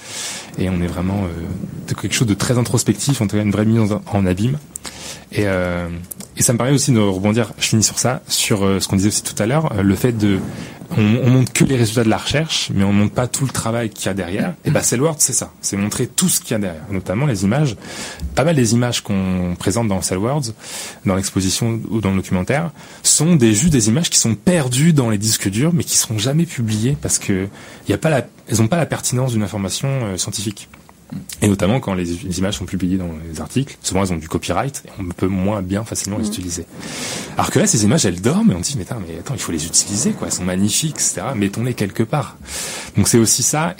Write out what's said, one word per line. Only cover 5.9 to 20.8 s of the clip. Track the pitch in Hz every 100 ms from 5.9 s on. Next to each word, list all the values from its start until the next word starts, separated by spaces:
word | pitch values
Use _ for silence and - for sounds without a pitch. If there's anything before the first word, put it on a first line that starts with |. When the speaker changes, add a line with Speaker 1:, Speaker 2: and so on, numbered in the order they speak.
| 85 87 - - -
Speaker 1:
et |
ça | -
me | 117
permet | 120
aussi | 143 135
de | 117
rebondir, | 101 92 101 110 113 -
je | -
finis | 110
sur | 107 -
ça, | 123 127 -
sur, | - - 110
euh, | 98 98
ce | -
qu'on | 98
disait | 101
aussi | -
tout | - -
à | 107
l'heure, | 147 160 98
euh, |
le | 98 98
fait | 127
de... | 117 101 95 - - - - - -
On, | 107 117
on | 120
montre | 127 127
que | - 147
les | 135
résultats | 113 117
de | 113
la | 98
recherche, | - 143 160 - -
mais | 107
on | 98
montre | 101 104
pas | - 123
tout | - 131
le |
travail | - 113 117 117
qu'il | - -
y |
a | 95
derrière. | 87 98 - 170 -
Et |
bah, | 147
Cellworld, | - 120 151 147
c'est | -
ça. | 123 87 -
C'est | - 98
montrer | 104 - 120
tout | - 185
ce | -
qu'il | -
y | 113
a |
derrière, | 98 80 -
notamment | 95 90 95 147
les | 104
images. | 98 127 151 101 - - - - -
Pas | -
mal | 123 156
des | 117
images | 117 123 120
qu'on | - 101 95 92 90 87
présente | - 98 113
dans | 95
Cellworlds, | 87 92 110 151 117 107 - -